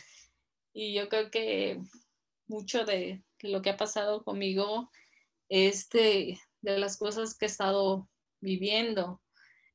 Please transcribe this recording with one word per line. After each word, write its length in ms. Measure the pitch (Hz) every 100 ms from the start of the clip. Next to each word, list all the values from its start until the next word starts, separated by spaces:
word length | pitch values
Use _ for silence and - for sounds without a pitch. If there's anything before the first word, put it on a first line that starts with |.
| - - - _ _ _ _
Y 200 | 214 214
yo 160 | 202 202
creo 200 | 220 214
que 480 | 226 220 196 196 196 190 - _ _ _ _ -
mucho 380 | 214 196 240 214
de 380 | 190 180 190 - _
lo 200 | 208 196
que 100 | 196
ha 60 | 196
pasado 460 | 214 214 208 214
conmigo, 680 | 220 196 196 190 208 220 247 - _ _ _ _ -
este, 920 | 190 190 196 - 233 220 196 - 185 - _
de 180 | 208 196
las 180 | 202 196
cosas 400 | 214 214 226 -
que 80 | 214
he 40 |
estado 600 | - 196 196 196 190 190 _ _ _
viviendo, 840 | 196 185 196 214 233 208 180 180 _ _ - _ _